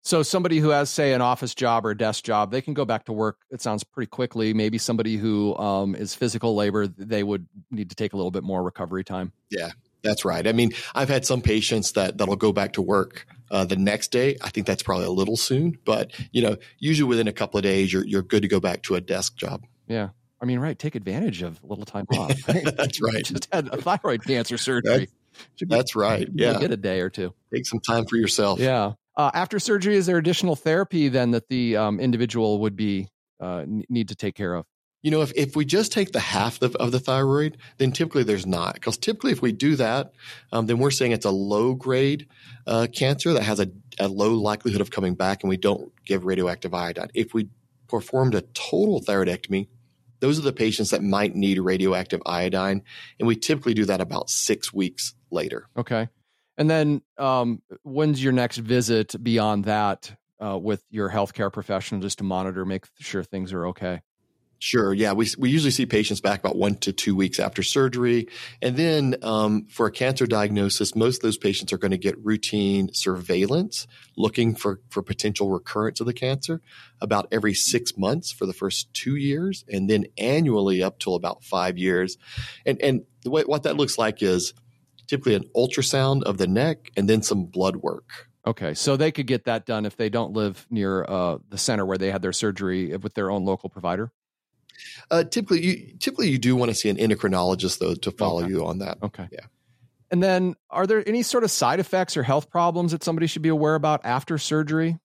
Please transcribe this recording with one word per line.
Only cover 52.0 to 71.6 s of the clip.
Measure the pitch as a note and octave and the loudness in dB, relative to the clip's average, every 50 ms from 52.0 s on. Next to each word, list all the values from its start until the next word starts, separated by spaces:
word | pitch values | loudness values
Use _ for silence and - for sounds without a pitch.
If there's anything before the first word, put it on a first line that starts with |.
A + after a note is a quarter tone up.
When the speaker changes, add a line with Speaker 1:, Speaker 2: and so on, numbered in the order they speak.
| F#2 - - E2+ - | -2 -4 -6 -4 -4
Speaker 2:
iodine. | - F2 F2 F2+ F#2 F#2 F#2 F#2 G2 G2 G2 - - - - - - _ _ | -2 -2 -2 0 0 0 0 0 0 0 -2 -4 -10 -20 -20 -20 -20 _ _
And | A2 | 2
we | A#2 A2+ | 2 2
typically | A2 - - C3 C3 C3 B2 A2+ | 2 2 -2 -2 0 2 0 2
do | G#2+ G#2+ | 2 2
that | F#2+ G2 F#2 | 2 2 0
about | F#2 - - - - - | 0 -2 -4 -6 -4 -4
six | - - - - A2 - - - - | -4 -4 0 0 0 -2 -2 -6 -2
weeks | G2 F#2+ F2+ F2+ - - - - _ _ _ | -2 -2 -2 -2 -6 -10 -10 -10 _ _ _
later. | E2+ F2 D#2 - - A1+ - _ _ | -4 -4 -4 -4 -6 -10 -12 _ _
Speaker 1:
Okay. | A#2+ A#2+ - B2 A2 A2+ A#2 _ _ _ _ _ _ _ _ _ | -8 -4 -2 -2 -2 -2 -4 _ _ _ _ _ _ _ _ _
And | - D3+ D3+ | 0 2 4
then, | D#3+ D#3+ D3+ D3 D3 C#3 _ _ _ | 4 4 4 2 2 0 _ _ _
um, | - C#3 C3+ C3 B2+ A#2+ A#2+ A#2 - _ _ F#2+ - _ | -4 0 0 2 2 2 0 -2 -4 _ _ -20 -18 _
when's | D3+ C3 C#3+ D#3 D3+ D3 C3 | -8 -2 0 2 2 2 2
your | C3 C3+ B2+ | 2 2 4
next | B2+ B2 A#2+ - | 4 2 0 -2
visit | A#2+ A2+ A2 B2 B2 A#2+ G#2+ A#2 A2 G#2+ - - G2+ A#2 | -6 -2 0 2 2 2 4 2 2 2 0 -6 -6 -2
beyond | A#2+ A2+ A2+ G#2 G#2+ G#2+ G2+ G2 | 0 2 2 2 2 2 0 0
that, | G#2 G#2+ G#2+ G#2+ G2+ F#2+ - - - G#2 _ _ _ _ _ G#2+ | 0 0 2 2 0 0 -2 -8 -20 -20 _ _ _ _ _ -8
uh, | G#2 G2 F#2+ | -6 -6 -4
with | F2 G#2+ G#2 F#2+ _ _ | -2 -2 -4 -4 _ _
your | A2 G#2+ G2+ F#2+ | -6 -4 -4 -2
healthcare | F#2 G#2+ G2+ G2 - - G#2+ G2 - | 0 -2 -2 -2 -2 -4 -4 -4 -4
professional | G#2+ G2+ - G2+ F#2+ F#2+ - - G2 | -6 -6 -4 -4 -4 -4 -4 -6 -6
just | F#2 G2+ - | -4 -6 -6
to | - G2+ | -6 -4
monitor, | F#2+ F#2 F#2 F#2+ F#2+ F#2 F#2+ F#2 | -2 -2 -2 -2 -4 -4 -4 -4
make | F#2+ F#2+ F#2+ - - _ _ | -4 -4 -6 -8 -12 _ _
sure | D3 - - G2 E2+ | -14 -6 -6 -6 -6
things | - - F#2+ F#2 F2 F#2+ | -4 -6 -8 -6 -6 -6
are | F2+ E2+ | -4 -4
okay? | F2+ F2+ - F#2+ F2+ F2+ E2 _ _ _ _ _ _ _ _ _ _ _ _ | -6 -6 -6 -6 -6 -6 -6 _ _ _ _ _ _ _ _ _ _ _ _
Speaker 2:
Sure. | - - - B2 G#2+ F#2+ G2 | -6 0 2 2 4 4 2
Yeah. | G2+ A2 G#2 F#2+ | 2 2 2 2
We, | G#2 A2+ - - | 2 0 0 0
we | - C3+ B2 | 0 0 2
usually | C#3 D#3+ D3+ C#3 | 4 4 4 2
see | B2+ - C3 | 2 2 0
patients | A#2+ - G#2+ G#2+ - G#2 G2 | 2 2 2 2 2 -2 0
back | - G2+ G2+ G2 | 0 0 0 0
about | - F#2+ - | 0 -2 0
one | F#2 F#2+ G#2 G#2 - | 2 2 0 0 0
to | - G2+ | -2 -4
two | G2 - - G#2+ G2 | -4 -2 0 0 2
weeks | F#2 G2 F#2 - - | 2 2 2 2 0
after | G2+ G2+ - - F#2+ | -2 -2 -2 -2 -4
surgery. | - - C#3+ C3+ C3 A#2+ B2 B2 A#2+ A#2+ A#2+ A2+ - - - - - - _ | 0 2 2 2 2 2 0 2 2 2 2 0 -4 -12 -16 -16 -16 -12 _
And | - B2+ B2+ | -4 -2 0
then, | C3 E3 E3+ D#3+ D3+ C#3 C3 B2 - | 2 2 2 2 2 2 2 0 -2
um, | - A2 A2 G#2+ G#2+ G#2+ G#2+ G#2+ G#2 | -2 0 2 2 4 4 2 0 -2
for | - - - A#2 | -6 -2 0 0
a | G#2 | 0
cancer | - - C3 C3 C3 C3 C3 | 2 0 0 0 2 2 2
diagnosis, | A2+ A2+ G#2+ G#2 G#2 G#2 G#2 G2+ G2 - - G#2+ - - | 2 2 2 2 2 2 2 2 2 2 0 -2 -2 2
most | A2 A2 A#2+ B2 - | 2 2 2 2 2
of | |
those | - A2+ G2+ | 0 0 0
patients | - - G2+ G2 - | 2 0 0 0 0